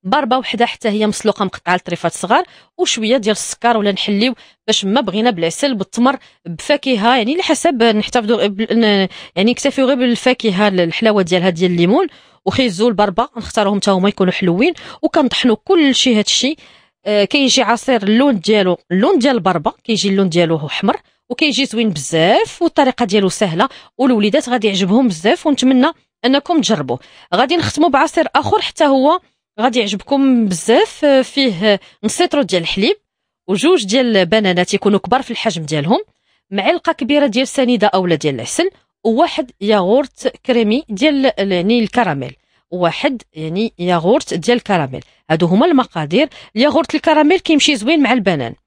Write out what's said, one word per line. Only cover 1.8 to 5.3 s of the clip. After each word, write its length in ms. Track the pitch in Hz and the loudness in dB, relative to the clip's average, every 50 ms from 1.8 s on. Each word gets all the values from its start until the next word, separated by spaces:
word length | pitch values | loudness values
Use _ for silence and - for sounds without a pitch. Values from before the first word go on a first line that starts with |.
| _ - 170 - - 220 | _ -6 -8 -4 -4 -6
صغار، 320 | - - - 180 233 311 359 _ - - _ _ _ | -4 -4 -2 0 0 0 0 _ -12 -20 _ _ _
وشويه 400 | - 359 - - 240 220 214 247 | -4 -4 -4 -2 -4 0 0 0
ديال 180 | 269 196 214 208 | 0 0 -2 -2
السكر 420 | - - - - _ - 233 233 | -2 -6 -10 -10 _ 0 0 0
ولا 140 | 220 202 202 | 2 0 -2
نحليو 440 | 190 190 - - 208 202 226 262 240 _ - _ _ _ _ | -2 -2 -2 -2 0 0 0 0 -2 _ -14 _ _ _ _
باش 180 | - 208 - 202 | -4 -2 -2 -2
ما 160 | 190 202 269 | 0 -2 0
بغينا 280 | 262 202 175 214 226 | -2 -2 -4 0 0
بالعسل، 460 | 247 | 0